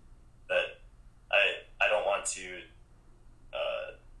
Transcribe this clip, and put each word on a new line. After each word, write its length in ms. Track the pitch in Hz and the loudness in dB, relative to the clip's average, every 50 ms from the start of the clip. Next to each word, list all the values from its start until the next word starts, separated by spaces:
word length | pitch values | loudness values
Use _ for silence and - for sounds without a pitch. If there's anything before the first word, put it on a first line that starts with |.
| - - - - - - - - - - | -20 -20 -20 -20 -20 -20 -20 -20 -4 2
that 300 | 92 90 - - - - - - - - - - - - - - | 2 2 2 0 -6 -12 -18 -20 -20 -20 -20 -20 -20 -20 -4 2
I, 300 | 101 101 98 92 - - - - - - | 4 4 6 4 2 -2 -8 -16 -2 0
I 80 | 98 | 2
don't 180 | 104 107 104 92 | 4 4 4 4
want 200 | 98 101 95 92 | 2 2 2 0
to, 340 | - - 95 92 92 90 87 - - - - - - - - - - - - - - - - - - - | -4 -6 -6 -8 -10 -10 -10 -12 -16 -20 -20 -20 -20 -20 -20 -20 -20 -20 -20 -20 -20 -20 -20 -18 -8 -6
uh, 380 | - - - - 57 - - - - - - - - | -4 -2 -2 -2 -4 -6 -8 -12 -16 -20 -20 -20 -20